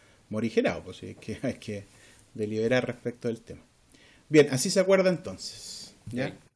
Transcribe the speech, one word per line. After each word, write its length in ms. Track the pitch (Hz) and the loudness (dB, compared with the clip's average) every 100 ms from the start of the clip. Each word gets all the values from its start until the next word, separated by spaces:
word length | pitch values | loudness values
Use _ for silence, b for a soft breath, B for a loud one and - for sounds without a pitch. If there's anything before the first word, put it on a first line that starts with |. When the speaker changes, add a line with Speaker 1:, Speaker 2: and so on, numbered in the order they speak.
| b b b | b b b
Speaker 1:
morigerado, 520 | 107 113 226 254 85 | -4 -2 0 0 -2
pues 140 | 90 - | -8 -14
sí, 120 | 101 | -14
es 80 | - | -12
que 200 | - 107 | -12 -8
hay 120 | 131 | -6
que 300 | - - 101 101 b b b b | -6 -8 -10 -12 b b b b
deliberar 540 | - 107 107 113 127 123 | -8 -4 -2 2 2 0
respecto 420 | 120 120 120 120 | -4 -8 -6 -6
del 140 | 117 | -6
tema. 180 | - - - _ _ b b b b | -10 -20 -20 _ _ b b b b
Bien, 180 | 151 220 | 6 6
así 200 | 254 196 | 4 2
se 100 | 196 | 2
acuerda 300 | 185 190 185 | 6 6 4
entonces, 840 | 175 - 95 - - - - - - - | 0 -4 -12 -12 -14 -14 -16 -18 -18 -10
¿ya? 220 | 120 139 | -6 -6
Speaker 2:
Sí. 60 | - - | -8 -20